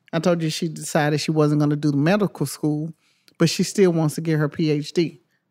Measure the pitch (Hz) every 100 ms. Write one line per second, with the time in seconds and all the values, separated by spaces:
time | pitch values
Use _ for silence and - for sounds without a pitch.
0 | _ 165 180 170 165 - 170 156 151 165
1 | 151 151 - 156 151 151 147 147 151 143
2 | 151 208 202 - 147 - 151 151 160 -
3 | _ _ _ - 160 - 185 - 185 165
4 | 156 151 165 156 151 - 160 151 147 -
5 | 165 - _ _ _